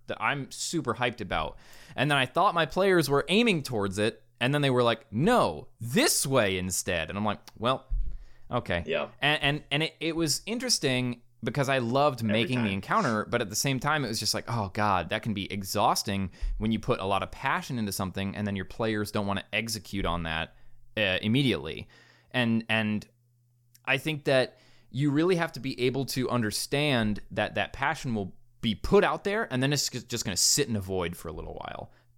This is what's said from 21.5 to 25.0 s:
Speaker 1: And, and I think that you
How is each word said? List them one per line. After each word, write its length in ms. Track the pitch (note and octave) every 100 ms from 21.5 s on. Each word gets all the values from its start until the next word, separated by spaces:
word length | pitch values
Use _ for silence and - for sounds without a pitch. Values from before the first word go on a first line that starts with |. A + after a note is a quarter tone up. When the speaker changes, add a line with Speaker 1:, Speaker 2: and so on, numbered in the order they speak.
| F2 D2+ A1+ - - - _ _
Speaker 1:
And, 320 | B2+ A#2 A2+ -
and 380 | A2 G#2+ G#2+ - _ _ _ _ _ _ _
I 140 | - C3+
think 260 | D#3 D3+
that 340 | C#3+ C3+ B2 - - - -
you 200 | A#2